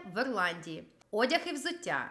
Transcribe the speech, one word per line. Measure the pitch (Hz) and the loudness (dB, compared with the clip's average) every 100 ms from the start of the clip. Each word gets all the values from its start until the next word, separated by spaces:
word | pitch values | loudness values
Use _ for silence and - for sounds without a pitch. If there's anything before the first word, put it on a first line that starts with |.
| 359 | -2
в | 180 | -2
Ірландії. | 262 214 180 170 160 160 - - - | 0 4 2 2 -6 -10 -12 -20 -4
Одяг | 208 247 339 339 | 2 4 2 0
і | |
взуття. | 294 294 339 - 143 120 | -4 -4 -4 -2 0 -2